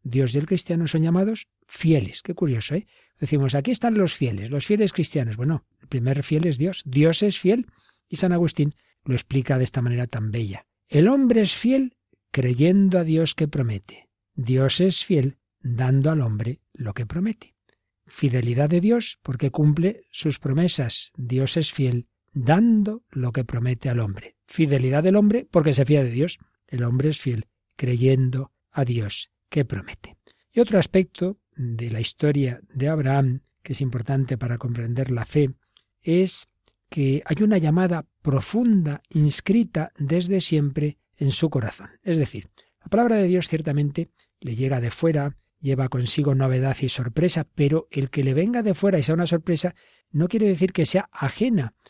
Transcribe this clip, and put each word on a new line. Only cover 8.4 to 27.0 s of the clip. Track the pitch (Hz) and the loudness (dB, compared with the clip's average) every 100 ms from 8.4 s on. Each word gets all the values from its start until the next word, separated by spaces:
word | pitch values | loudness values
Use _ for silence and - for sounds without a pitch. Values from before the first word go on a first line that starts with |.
| 170 - 147 - _ _ - | 0 0 -2 -4 _ _ -4
lo | |
explica | 123 - 135 123 131 | -4 0 -2 0 0
de | |
esta | 127 135 | 0 0
manera | 120 120 123 | -2 -2 -4
tan | 113 107 | -4 -4
bella. | 117 107 95 - _ _ | -4 -6 -8 -18 _ _
El | 143 190 | 4 4
hombre | 277 254 233 | 4 4 4
es | 196 | 2
fiel | - 233 269 262 - _ _ _ | 0 0 2 0 -6 _ _ _
creyendo | - 123 123 160 196 190 180 | -2 0 2 4 6 4 4
a | |
Dios | 160 160 160 - | 2 2 0 0
que | 147 | -2
promete. | 147 117 101 - - _ _ _ - | -2 -2 -4 -10 -20 _ _ _ -8
Dios | 120 131 135 - | 0 2 2 2
es | 185 170 - | 2 0 0
fiel | 165 131 - _ _ | 2 2 -4 _ _
dando | 123 117 127 135 143 | -6 -2 2 2 2
al | 160 | 2
hombre | 120 104 110 139 _ | 0 -2 -4 -8 _
lo | - 113 | -10 -8
que | - 110 | -6 -6
promete. | 165 214 - - _ _ _ _ _ _ | -4 -4 -4 -12 _ _ _ _ _ _
Fidelidad | - 139 127 120 120 147 | -4 -2 0 0 0 2
de | 175 | 2
Dios | 202 240 226 - | 2 2 -2 -10
porque | - 123 139 | -8 -4 -2
cumple | - 151 151 185 226 - | 2 2 4 0 -2 -12
sus | - 156 131 | -6 -6 -4
promesas. | 143 139 180 - 117 - - - | -2 0 0 0 -4 -6 -10 -10
Dios | 120 127 135 170 | -4 -2 0 -2
es | 151 | -4
fiel | - 131 120 - _ _ | -2 -2 -2 -6 _ _
dando | 139 123 170 233 214 202 226 - | -4 2 4 6 4 2 -4 -10
lo | 139 123 | -6 -4
que | 123 120 | -4 -4
promete | 117 123 120 131 | -2 -2 -2 -2
al | 120 | -2
hombre. | 104 95 - _ _ | -2 -6 -14 _ _
Fidelidad | - 156 139 127 139 | -2 0 2 2 2
del | 180 202 | 4 4
hombre | 208 233 - | 4 2 0
porque | 175 151 | 2 2
se | 135 135 | 2 4
fía | 147 | 2
de | 127 | 2
Dios. | 120 170 - _ _ _ | -2 -4 -6 _ _ _
El | 127 | -4
hombre | 120 127 | -2 0